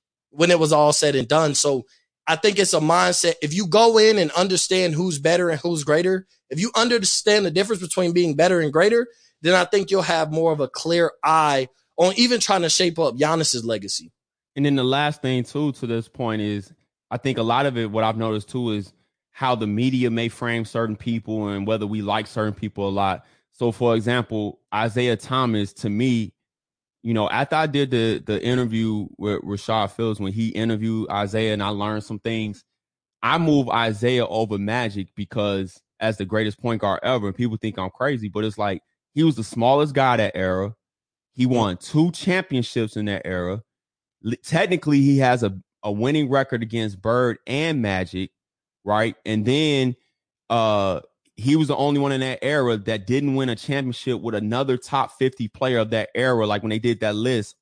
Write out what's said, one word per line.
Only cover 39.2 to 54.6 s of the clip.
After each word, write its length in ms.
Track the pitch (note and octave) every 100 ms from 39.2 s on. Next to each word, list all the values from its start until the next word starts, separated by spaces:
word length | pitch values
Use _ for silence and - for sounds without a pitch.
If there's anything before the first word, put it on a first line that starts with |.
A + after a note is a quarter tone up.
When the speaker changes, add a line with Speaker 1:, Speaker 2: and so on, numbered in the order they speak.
Speaker 2:
was 120 | D#3+ A#2+
the 80 |
smallest 500 | A2 A#2 A#2 C#3+ D3+
guy 240 | C#3 C3 A#2
that 180 | G#2 -
era. 400 | F#2 F#2 G2+ - _ _ _ _ _
He 120 | - B2+
won 320 | B2 G#2 F2
two 340 | - D3+ E3+
championships 840 | - G3 F#3 F3+ C3 A#2 B2 A2 G#2+
in 100 | G#2
that 180 | G2 F2+
era. 380 | F2+ F2+ G#2 - _ _ _ _ _ A2
L-, 80 | A#2
technically, 580 | - D#3+ A3 F3+ D3+ C#3+
he 160 | C#3 C#3
has 260 | B2+ B2
a, 160 | G#2 F#2+ - _
a 80 | G#2+
winning 380 | G#2 B2 D3+ C3+
record 320 | C3+ C3+ A#2
against 400 | A2 A#2 A2 F#2+
Bird 380 | A2+ B2 B2 - -
and 360 | C3+ D#3+ D3
Magic, 500 | G#2+ F#2+ F#2 F#2 F#2+ _ _ _ _ _ G2
right? 300 | G#2 A2+ - G#2
And 200 | G#2+ G#2
then, 500 | C#3+ D#3 C#3 B2+ B2 _ _ _ _ -
uh, 520 | A#2 A2 G#2 G2 D#2 - _ _ -
he 200 | B2 D#3
was 140 | C#3+
the 60 | C#3+
only 240 | C#3+ C#3+
one 120 | C#3
in 100 | C3+
that 180 | C3 B2+
era 340 | C3+ D3 B2 A2
that 300 | G2 A2 F#2+
didn't 280 | C3 C#3+ C3+
win 140 | C3
a 60 | A#2
championship 680 | - C#3 B2+ A2+ C3 A2+
with 140 | A2+ G#2
another 420 | G#2+ A#2+